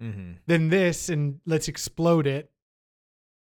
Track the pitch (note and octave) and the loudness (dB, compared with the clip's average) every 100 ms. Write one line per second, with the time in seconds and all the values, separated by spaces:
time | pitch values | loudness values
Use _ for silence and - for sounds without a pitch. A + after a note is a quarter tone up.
0 | A#2 G2+ F2+ F2 - E3 D#3+ F#3 F3+ D#3 | -12 -10 -12 -10 0 2 4 2 2 0
1 | - D#3+ D3 C#3 - D#3+ - - - - | -4 -2 -2 -4 -2 -2 -2 -10 -10 0
2 | E3+ E3+ C#3+ C3+ - _ _ _ _ _ | 4 4 2 -2 -8 _ _ _ _ _
3 | _ _ _ _ | _ _ _ _